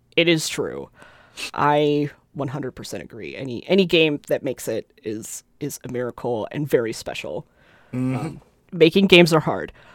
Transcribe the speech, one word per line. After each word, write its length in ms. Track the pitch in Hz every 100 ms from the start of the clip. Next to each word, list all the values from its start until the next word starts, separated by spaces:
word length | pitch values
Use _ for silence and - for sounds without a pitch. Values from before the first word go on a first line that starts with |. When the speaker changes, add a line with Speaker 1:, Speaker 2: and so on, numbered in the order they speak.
| _ -
Speaker 1:
It 100 | 170
is 220 | 165 -
true. 400 | - 95 65 67 _ - - _ - -
I 560 | - 143 147 151 147 147 - _
one 140 | 147 131
hundred 220 | 147 131
percent 300 | - 107 98
agree. 340 | - 113 82 67
Any, 300 | 135 117 -
any 180 | 190 185
game 340 | 170 160 147 -
that 160 | 143
makes 240 | 143 123 -
it 240 | 110 - _
is, 400 | 107 107 110 - - -
is 200 | 147 -
a 80 | 127
miracle 560 | 123 123 - 120 120 101
and 160 | - 147
very 240 | 139 113
special. 560 | 117 - - - 80 - _ _ _ _
Speaker 2:
Mm-hmm. 220 | 127 127 131
Speaker 1:
Um, 260 | 160 - - _ _
making 360 | 175 160 190 196
games 240 | 180 170
are 60 | 160
hard. 320 | 151 98 76 - -